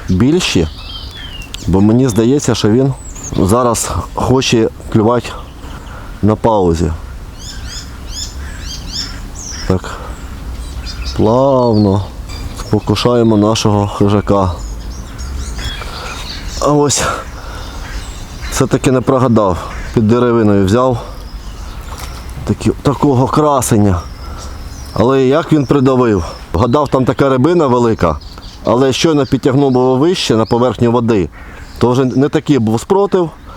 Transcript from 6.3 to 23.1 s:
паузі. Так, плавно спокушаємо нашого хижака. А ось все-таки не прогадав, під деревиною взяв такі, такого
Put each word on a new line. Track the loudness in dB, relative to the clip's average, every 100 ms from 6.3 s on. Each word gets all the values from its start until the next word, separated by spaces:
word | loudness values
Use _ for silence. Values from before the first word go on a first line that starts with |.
| 2
паузі. | 2 4 2 2 0 -4 -10 -14 -14 -16 -14 -12 -12 -12 -12 -14 -12 -10 -10 -10 -12 -10 -10 -10 -10 -8 -10 -10 -12 -12 -12 -6 -2
Так, | -2 -4 -10 -12 -12 -12 -12 -10 -10 -10 -10 -10 -8 -6 0
плавно | 2 4 4 4 4 4 4 2 -2 -10 -12 -10 -10 -10
спокушаємо | -2 -2 0 0 2 4 4 4
нашого | 4 2 2 2 0
хижака. | 2 2 2 2 2 2 -2 -8 -8 -10 -12 -12 -10 -8 -8 -8 -8 -8 -8 -10 -10 -10 -10 -10 -10 -8 -2
А | 0
ось | 2 2 0 -2 -4 -8 -12 -12 -12 -10 -10 -10 -10 -10 -12 -12 -10 -6
все-таки | -2 0 2 2
не | 2
прогадав, | 2 2 4 4 2 0 -4 -8 -2
під | 0 4
деревиною | 4 4 4 4 4 4
взяв | 4 2 0 -6 -14 -12 -12 -12 -12 -12 -12 -12 -12 -12 -12 -12 -8
такі, | -4 -2 0 0
такого | 0 2 2